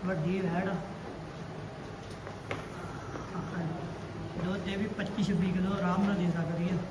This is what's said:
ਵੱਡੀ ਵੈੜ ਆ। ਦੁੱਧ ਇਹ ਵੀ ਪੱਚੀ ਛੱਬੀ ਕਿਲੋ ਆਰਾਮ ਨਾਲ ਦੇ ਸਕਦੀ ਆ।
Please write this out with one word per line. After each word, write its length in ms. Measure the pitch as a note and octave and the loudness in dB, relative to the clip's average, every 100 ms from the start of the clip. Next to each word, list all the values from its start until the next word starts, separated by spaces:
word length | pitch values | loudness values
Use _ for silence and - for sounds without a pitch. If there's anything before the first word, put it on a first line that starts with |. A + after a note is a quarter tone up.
ਵੱਡੀ 360 | F#3 F3+ E3 F#3+ | 0 2 2 4
ਵੈੜ 280 | F3+ E3+ F#3 | 4 2 2
ਆ। 80 | F3 - - - - - - - - - - - - - - - - - - - - - - - - - F#3 D#3 F3 E3 F3 F3 - - - - E3+ | 0 -4 -8 -8 -8 -8 -8 -8 -8 -8 -8 -8 -8 -8 -8 -8 -8 -4 -4 -4 -8 -6 -6 -6 -6 -4 -4 -2 -2 -2 -2 -4 -6 -8 -6 -6 -2
ਦੁੱਧ 240 | F3 G3 F3+ | 0 0 0
ਇਹ 100 | G3 | 0
ਵੀ 80 | G#3+ - | 0 0
ਪੱਚੀ 260 | G3 - | -2 2
ਛੱਬੀ 260 | G3 E3+ F#3 | 4 4 4
ਕਿਲੋ 200 | F3+ F#3+ | 4 4
ਆਰਾਮ 300 | G3 F3+ F#3 | 4 4 4
ਨਾਲ 100 | G3+ F#3 | 4 4
ਦੇ 140 | F3 | 4
ਸਕਦੀ 340 | E3 D#3+ E3 | 2 2 2
ਆ। 120 | F3 F3+ - | 2 2 0